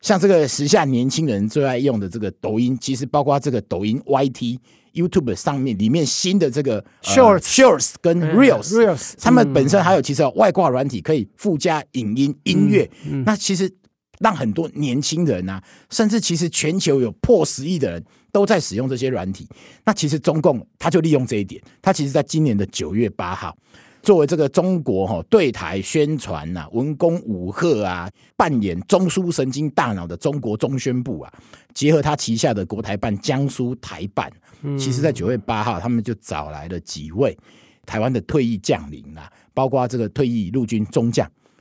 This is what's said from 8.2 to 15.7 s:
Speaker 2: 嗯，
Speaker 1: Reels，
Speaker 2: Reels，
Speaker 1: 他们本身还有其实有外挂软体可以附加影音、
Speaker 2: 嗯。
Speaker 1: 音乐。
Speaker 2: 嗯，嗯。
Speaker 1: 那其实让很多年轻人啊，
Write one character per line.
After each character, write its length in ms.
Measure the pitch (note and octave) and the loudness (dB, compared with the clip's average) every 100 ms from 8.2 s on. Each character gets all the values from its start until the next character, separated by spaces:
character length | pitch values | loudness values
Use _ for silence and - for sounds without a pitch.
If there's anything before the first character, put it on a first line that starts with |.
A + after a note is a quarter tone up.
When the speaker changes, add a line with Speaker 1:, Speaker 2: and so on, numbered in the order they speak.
Speaker 2:
嗯， 120 | D#3+ | 2
Speaker 1:
Reels， 340 | F3 C4+ C3+ A2+ | 6 6 6 2
Speaker 2:
Reels， 420 | G#3+ A3 D3+ - - | 2 4 2 -4 -2
Speaker 1:
他 100 | - | 4
们 220 | B3 G#3 | 6 6
本 160 | C#3 C#3 | 4 4
身 140 | G3 | 4
还 100 | F3 | 4
有 80 | F#3 | 2
其 140 | B2+ | 2
实 80 | C#3+ | 0
有 80 | D3 | 0
外 200 | - G#3+ | 4 2
挂 200 | E3 E3+ | 4 2
软 180 | B2+ C#3 | 2 -2
体 140 | A2+ | -4
可 100 | D#2+ | -2
以 160 | D#3 G2+ _ | 0 -2 _
附 220 | G#3 D#3+ | -2 0
加 260 | F3+ D#3 - | 0 -2 -4
影 240 | B2+ G#2+ A2+ | -6 -4 0
音、 140 | C#3 | 0
Speaker 2:
嗯。 100 | C#3+ | 0
Speaker 1:
音 240 | - F3+ C#3 | -2 2 4
乐。 220 | G3+ C3 - | 4 2 -4
Speaker 2:
嗯， 160 | D3 C#3+ | -8 -2
嗯。 40 | |
Speaker 1:
那 120 | C3 G#3+ | 0 0
其 180 | - | 0
实 160 | F#3+ F#3+ - _ _ _ _ | -2 -2 -6 _ _ _ _
让 140 | A3 | 0
很 160 | F3 A#2+ | 0 -2
多 160 | G#2 E3 | -2 -4
年 280 | - C#3+ B2 | -4 -2 -2
轻 240 | D3 D#3+ E3+ | -2 -2 0
人 200 | G2 F#2 | 0 -4
啊， 120 | F#2+ - | -8 -12